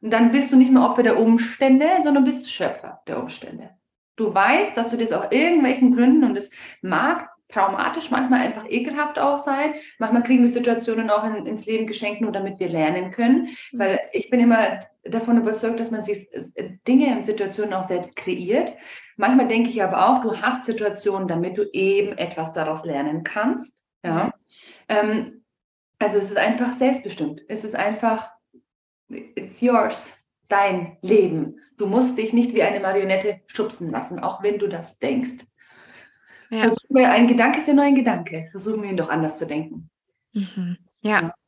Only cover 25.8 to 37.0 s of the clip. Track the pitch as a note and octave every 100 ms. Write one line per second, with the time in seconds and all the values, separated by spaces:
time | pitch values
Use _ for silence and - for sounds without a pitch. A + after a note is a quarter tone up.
25.8 | _ _ G#3 G#3 G3 G3+ G#3 A#3+ A#3+ -
26.8 | B3+ B3+ G3 - D3+ - - G#3+ G#3+ -
27.8 | G3+ A3 A3+ A3 - - _ _ _ _
28.8 | _ _ _ - - - - - A#3+ A#3+
29.8 | - - - - _ _ _ G3+ G3+ F#3
30.8 | E3+ - F#3 G#3 F#3 D#3+ C#3 - _ _
31.8 | G3 A3 B3+ - A3 A#3+ A#3+ A3+ F#3 G3+
32.8 | F#3+ G3 F#3+ F#3+ G3+ G3 _ - G#3+ -
33.8 | E3+ B2 - D3+ G#3 - G3+ G#3 G3+ E3+
34.8 | E3+ _ - B3+ B3+ - - _ _ -
35.8 | - - - _ _ - _ A3 A3 A3
36.8 | _ C4+